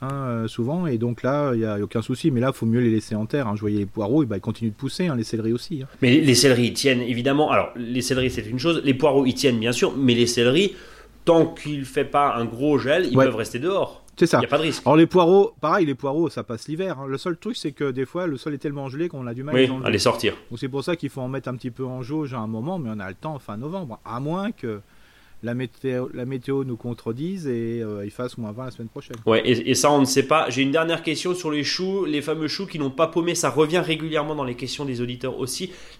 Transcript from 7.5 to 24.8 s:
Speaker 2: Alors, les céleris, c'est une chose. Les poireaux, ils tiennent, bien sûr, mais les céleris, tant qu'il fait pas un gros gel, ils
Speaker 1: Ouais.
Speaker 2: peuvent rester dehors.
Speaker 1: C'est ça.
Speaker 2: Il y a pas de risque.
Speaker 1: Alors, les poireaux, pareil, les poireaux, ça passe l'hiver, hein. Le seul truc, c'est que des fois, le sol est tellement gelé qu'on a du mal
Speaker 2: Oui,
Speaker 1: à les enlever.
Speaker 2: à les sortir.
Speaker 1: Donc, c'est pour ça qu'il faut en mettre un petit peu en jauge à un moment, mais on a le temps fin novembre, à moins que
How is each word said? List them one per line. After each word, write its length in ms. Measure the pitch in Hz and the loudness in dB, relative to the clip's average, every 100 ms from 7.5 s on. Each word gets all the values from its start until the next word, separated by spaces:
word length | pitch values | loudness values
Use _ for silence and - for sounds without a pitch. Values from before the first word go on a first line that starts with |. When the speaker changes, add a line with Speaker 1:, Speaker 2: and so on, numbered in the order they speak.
Speaker 2:
Alors, 200 | 110 - 120 | 2 0 -4
les 260 | 117 127 | -4 -2
céleris, 280 | 117 127 127 | 0 0 0
c'est 160 | - 104 | -2 -6
une 120 | 123 | -2
chose. 240 | 165 160 | 0 0
Les 100 | 139 | 2
poireaux, 300 | 120 151 139 131 | 4 4 4 2
ils 80 | |
tiennent, 260 | - 139 117 | 2 2 2
bien 120 | 117 | 0
sûr, 240 | 123 185 131 | 2 0 2
mais 180 | 131 | 4
les 120 | 120 120 | 4 4
céleris, 480 | 120 120 151 202 - - - - - | 4 4 4 2 -2 -18 -20 -20 -4
tant 220 | 170 165 160 | 4 6 4
qu'il 380 | - 151 143 | 0 -8 -6
fait 200 | 131 147 | -4 -4
pas 300 | 135 147 139 | 0 2 2
un 100 | 117 | 0
gros 340 | 113 117 151 135 | -4 -2 2 2
gel, 280 | 135 165 156 | 2 2 4
ils 60 | 127 | 4
Speaker 1:
Ouais. 100 | 131 | 4
Speaker 2:
peuvent 100 | 110 | 2
rester 220 | 110 120 | -4 -4
dehors. 440 | 170 190 139 - - - | -2 -2 -2 -8 -8 0
Speaker 1:
C'est 80 | 170 | 4
ça. 120 | 120 | 4
Speaker 2:
Il 40 | |
y 40 | 120 | 2
a 20 | |
pas 80 | 147 | 2
de 60 | |
risque. 200 | 160 - - | 0 0 4
Speaker 1:
Alors, 100 | 156 | 6
les 100 | 165 | 6
poireaux, 460 | 185 170 196 196 - | 6 6 6 6 2
pareil, 240 | 151 196 | 0 2
les 100 | 156 | 2
poireaux, 360 | 127 139 151 160 | 0 -2 -2 -2
ça 120 | 123 | -4
passe 260 | 110 113 - | -8 -8 -8
l'hiver, 300 | 156 190 135 | -6 -6 -6
hein. 80 | 135 | -6
Le 120 | 131 | -6
seul 180 | 180 165 | -4 -6
truc, 200 | 214 226 | -6 -6
c'est 160 | 156 | -8
que 180 | - 139 | -4 -4
des 140 | 127 127 | -2 -4
fois, 200 | 170 180 | -4 -4
le 100 | 131 | -4
sol 160 | 160 | -6
est 40 | 139 | -6
tellement 300 | 151 143 135 | -6 -6 -8
gelé 200 | 135 175 | -6 -6
qu'on 180 | 143 123 | -6 -8
a 60 | |
du 80 | 120 | -8
mal 100 | 143 | -2
Speaker 2:
Oui, 60 | 131 | 2
Speaker 1:
à 40 | 131 | 2
les 40 | |
enlever. 160 | 131 127 | 2 -2
Speaker 2:
à 40 | |
les 80 | 104 | 2
sortir. 360 | 123 113 104 - - | 2 2 -2 -4 -10
Speaker 1:
Donc, 80 | 117 | -10
c'est 100 | 135 | -6
pour 140 | 139 | -6
ça 140 | 151 170 | -4 -4
qu'il 140 | 135 | -6
faut 100 | 135 | -8
en 80 | 127 | -6
mettre 200 | 135 131 | -6 -8
un 60 | |
petit 160 | 123 165 | -8 -8
peu 140 | 117 | -8
en 180 | 127 127 | -8 -8
jauge 320 | 127 156 143 | -6 -6 -6
à 40 | 127 | -6
un 80 | 110 | -6
moment, 300 | 110 143 190 | -6 -6 -6
mais 100 | 117 | -6
on 60 | 107 | -8
a 100 | 95 | -10
le 60 | |
temps 240 | 95 156 143 | -10 -10 -12
fin 180 | - 104 | -12 -10
novembre, 420 | 147 190 143 107 | -8 -10 -10 -14
à 140 | - 120 | -10 -8
moins 320 | 143 180 202 | -4 -4 -6
que 280 | - 120 101 | -8 -8 -10